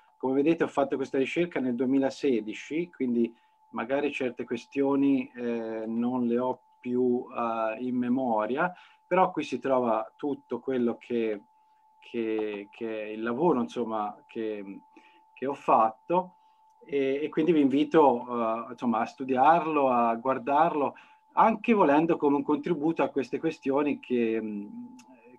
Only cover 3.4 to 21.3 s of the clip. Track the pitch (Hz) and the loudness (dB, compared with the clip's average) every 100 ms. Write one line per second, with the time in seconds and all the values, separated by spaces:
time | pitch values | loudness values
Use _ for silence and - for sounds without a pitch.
3.4 | _ _ _ 117 117 139 143 - 127 120 | _ _ _ -8 -4 -2 -2 -2 -6 -6
4.4 | 120 117 - 139 139 139 139 135 127 123 | -6 -8 -6 -2 0 2 2 2 -2 -8
5.4 | 120 117 110 110 110 113 120 127 120 120 | -6 -4 -4 -6 -4 -2 -2 0 0 0
6.4 | 127 123 _ _ 123 123 123 123 123 123 | -2 -4 _ _ -4 0 2 0 -2 -6
7.4 | 117 113 110 113 127 123 123 131 127 110 | -4 -2 -2 -4 -4 -2 0 0 0 0
8.4 | 107 135 180 - - _ - 185 185 156 | 0 0 -2 -4 -20 _ 0 2 2 0
9.4 | 143 123 135 127 120 110 110 - 147 139 | -6 -4 0 2 2 0 -2 -8 -6 -6
10.4 | - 120 135 127 117 113 - 120 110 104 | -6 -8 -4 0 0 -2 -4 -2 -2 -4
11.4 | - _ _ _ _ _ - 120 113 110 | -10 _ _ _ _ _ -10 -6 -2 -2
12.4 | 107 104 104 - 113 110 107 110 113 120 | -4 -6 -12 -10 -8 -8 -8 -6 -4 0
13.4 | 175 131 117 123 113 110 104 - - 117 | 2 2 -2 -4 -4 -4 -6 -8 -12 -8
14.4 | 110 104 98 - - _ _ _ _ - | -6 -8 -10 -16 -20 _ _ _ _ -10
15.4 | 131 139 - 131 131 - - 175 180 _ | -8 -4 2 4 2 -2 -2 -2 -2 _
16.4 | _ _ _ _ - 143 135 143 151 - | _ _ _ _ -6 -2 0 -2 -4 0
17.4 | 160 156 135 139 147 160 139 120 120 120 | 2 4 4 2 4 6 6 4 -2 -4
18.4 | 113 113 117 120 127 110 113 - 131 127 | -2 -4 -6 -4 0 0 -2 -4 -2 4
19.4 | 139 170 160 151 135 123 117 117 131 127 | 6 6 4 2 2 4 2 0 -2 -2
20.4 | 120 - 170 151 131 - - _ _ | 0 2 2 2 -2 -6 -18 _ _